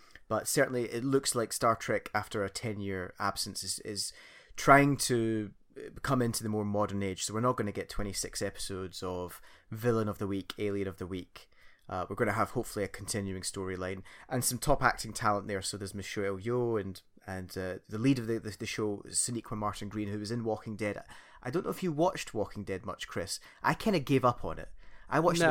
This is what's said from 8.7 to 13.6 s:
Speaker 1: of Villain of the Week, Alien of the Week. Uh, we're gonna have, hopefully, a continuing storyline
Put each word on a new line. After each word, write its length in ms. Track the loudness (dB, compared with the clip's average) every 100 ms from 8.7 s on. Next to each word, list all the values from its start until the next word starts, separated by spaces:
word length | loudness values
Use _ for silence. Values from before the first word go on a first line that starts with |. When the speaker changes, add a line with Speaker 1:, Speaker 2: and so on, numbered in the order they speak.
| -4 -6 -6
Speaker 1:
of 400 | -6 -4 -6 -10 -18 -20 -12
Villain 360 | -2 2 2 2
of 80 | -2
the 80 | -2
Week, 260 | -2 -4 -4
Alien 280 | -2 0 -2
of 100 | -4
the 100 | -6
Week. 420 | -6 -8 -16 -20 -20 -20 -18 -8
Uh, 180 | -6 -4
we're 80 | 0
gonna 180 | 2
have, 180 | 2 0
hopefully, 340 | 0 -4 -4 -4
a 40 |
continuing 520 | -6 -4 -4 -2 -4
storyline 640 | -6 -4